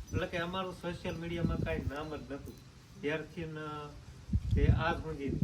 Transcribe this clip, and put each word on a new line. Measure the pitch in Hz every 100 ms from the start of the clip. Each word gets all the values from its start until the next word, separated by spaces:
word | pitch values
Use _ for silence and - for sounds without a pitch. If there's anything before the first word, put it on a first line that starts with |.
| -
એટલે | - 180
કે | 175
અમારું | 170 190 185
સોશિયલ | 175 175 180 180 165
મીડિયામાં | 170 170 160 165
કાંઈ | 165 160 131 139
નામ | 156
જ | 143 120
નહોતું, | 139 - - - - - -
ત્યારથી | 143 156 151 180 160
ન | 151 151 151 147 - - - - - - 147
તે | 147
આજ | - 160 160
સુધી | 160 147 139 -